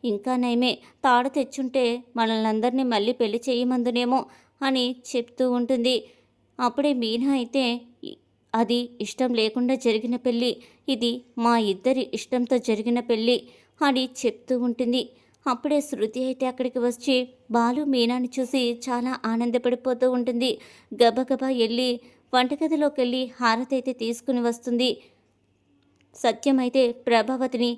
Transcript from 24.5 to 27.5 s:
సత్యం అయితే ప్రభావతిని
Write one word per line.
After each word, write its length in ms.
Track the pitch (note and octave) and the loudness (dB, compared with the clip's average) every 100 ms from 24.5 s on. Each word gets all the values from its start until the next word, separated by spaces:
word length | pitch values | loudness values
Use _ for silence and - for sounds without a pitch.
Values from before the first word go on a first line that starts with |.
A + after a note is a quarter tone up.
| A#3 B3 A#3+ B3+ - - _ _ _ _ _ _ _ _ _ _ - | -2 -2 0 0 -2 -10 _ _ _ _ _ _ _ _ _ _ -4
సత్యం 420 | B3 A3 C#4+ C4+ | -2 0 0 2
అయితే 240 | B3 C4+ B3 A#3+ | 2 2 2 0
ప్రభావతిని 720 | - A#3 A3 C4 C4 | 0 2 2 -2 -4